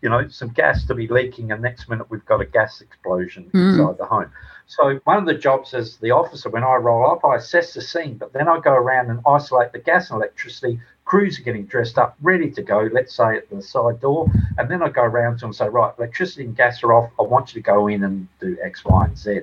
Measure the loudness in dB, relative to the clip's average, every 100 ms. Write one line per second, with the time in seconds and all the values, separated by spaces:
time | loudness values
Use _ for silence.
0 | -2 0 -2 -8 -6 0 2 2 -2 -4
1 | 0 0 0 -8 -8 -6 -6 -8 -10 -8
2 | -8 -14 -2 0 2 0 0 -4 -20 _
3 | -4 -4 -4 -10 -2 2 4 4 2 -2
4 | -2 -2 -2 -12 -20 -20 _ 0 2 2
5 | 2 2 0 0 2 0 -2 -8 -8 -6
6 | 2 2 2 -6 -6 -2 2 2 2 4
7 | 2 2 2 0 0 0 0 -8 -8 -8
8 | -8 -10 -10 -2 0 2 4 4 4 0
9 | -2 0 2 2 2 0 0 -2 0 0
10 | 0 -4 -4 -6 -14 -6 -6 -6 -10 _
11 | 0 2 2 -4 -8 -8 -6 -4 -2 0
12 | -2 0 0 0 -2 -6 -2 0 2 -2
13 | -2 0 0 0 -6 -14 -6 -2 -2 0
14 | -2 0 2 0 0 -4 -4 -2 -2 0
15 | 0 2 0 -2 -8 -4 -2 0 0 -2
16 | -8 -4 -6 -6 -10 0 0 2 4 4
17 | 4 -2 0 0 0 -6 2 2 2 0
18 | -2 -4 -10 _ -8 -6 -10 -10 2 2
19 | 2 -2 -4 -4